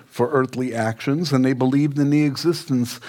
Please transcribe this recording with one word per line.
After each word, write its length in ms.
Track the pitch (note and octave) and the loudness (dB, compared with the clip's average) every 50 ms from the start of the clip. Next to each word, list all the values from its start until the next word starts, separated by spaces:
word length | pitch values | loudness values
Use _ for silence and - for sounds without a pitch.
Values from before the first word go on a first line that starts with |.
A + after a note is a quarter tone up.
| - | -18
for 240 | _ - - A#2+ A#2+ | _ -2 -2 -2 2
earthly 440 | D3 C3+ C3 B2+ - B2 B2+ B2+ A2+ | 2 0 0 0 -2 -4 -4 -4 -2
actions, 580 | A2+ A2+ A2+ A2+ - - C#3 C#3 D#3+ F3 C#3+ C#3 | -2 -2 -2 -4 -4 -4 -2 -2 -2 0 0 2
and 100 | B2+ C3 | 2 2
they 120 | C3 C3+ | 2 2
believed 440 | B2 C3 C3 C3+ C#3 D3 D3+ C#3 D3 | 2 0 2 2 2 2 2 2 0
in 120 | C#3+ C#3+ | 2 2
the 140 | D3 D3+ D3+ | 4 2 2
existence 760 | D3 C3+ - - E3+ E3 - - - C3 B2 A#2+ A#2 - - - | 2 0 0 0 0 -2 -2 -2 -2 0 0 0 -2 -4 -12 -14